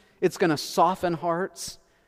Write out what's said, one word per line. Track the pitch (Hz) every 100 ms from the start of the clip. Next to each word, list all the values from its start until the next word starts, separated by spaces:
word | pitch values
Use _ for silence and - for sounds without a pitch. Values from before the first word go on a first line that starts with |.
| _ _
it's | 190 -
gonna | 185 147
soften | - - 170 185 180
hearts, | 165 170 165 190 - - - _ _